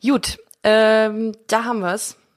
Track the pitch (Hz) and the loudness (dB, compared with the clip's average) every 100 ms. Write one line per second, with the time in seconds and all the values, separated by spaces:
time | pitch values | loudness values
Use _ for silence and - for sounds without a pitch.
0 | 233 269 - - _ _ - 220 220 220 | 2 0 -2 -12 _ _ 2 4 4 4
1 | 220 214 220 214 - 220 233 233 180 202 | 0 -2 -6 -8 -4 -4 -2 -4 -4 -6
2 | - - _ | -8 -14 _